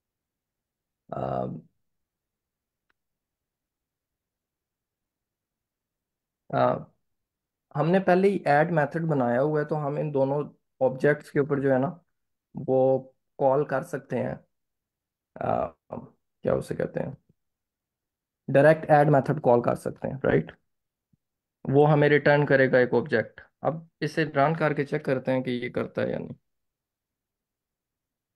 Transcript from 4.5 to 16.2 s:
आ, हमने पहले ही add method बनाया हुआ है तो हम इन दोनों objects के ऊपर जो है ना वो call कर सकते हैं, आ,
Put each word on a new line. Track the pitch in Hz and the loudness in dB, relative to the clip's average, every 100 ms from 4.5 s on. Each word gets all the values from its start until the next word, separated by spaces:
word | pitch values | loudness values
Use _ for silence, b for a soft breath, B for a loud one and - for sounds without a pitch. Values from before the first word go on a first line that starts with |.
| _ _ _ _ _ _ _ _ _ _ _ _ _ _ _ _ _ _ _ - | _ _ _ _ _ _ _ _ _ _ _ _ _ _ _ _ _ _ _ -6
आ, | 135 127 127 - _ _ _ _ _ _ _ _ | 0 0 0 -8 _ _ _ _ _ _ _ _
हमने | 151 151 185 | -4 0 0
पहले | 190 180 196 | 2 2 2
ही | 196 - | 0 2
add | 143 165 | 2 2
method | 165 139 165 165 | 0 -2 -2 -2
बनाया | 143 123 120 | 0 0 0
हुआ | 147 151 | 0 -2
है | 147 | -4
तो | |
हम | 156 147 147 | -4 -6 -6
इन | 151 | -4
दोनों | 139 135 143 143 - _ - | -2 -2 -2 -6 -12 _ -2
objects | 127 131 147 147 - | -2 0 0 0 -2
के | 156 | -2
ऊपर | 143 143 | -2 0
जो | 135 | 2
है | 131 | 2
ना | 139 180 _ _ _ _ _ | 0 -6 _ _ _ _ _
वो | - 131 131 131 131 131 _ _ - | -12 -2 2 2 0 -4 _ _ -2
call | 139 139 | 0 0
कर | 147 135 | 0 -4
सकते | - 139 - 123 | -6 -12 -8 -6
हैं, | 123 139 _ _ _ _ _ _ _ _ _ - | -6 -8 _ _ _ _ _ _ _ _ _ -10
आ, | - 58 - - - - - _ | -4 -4 -4 -10 -18 -16 -18 _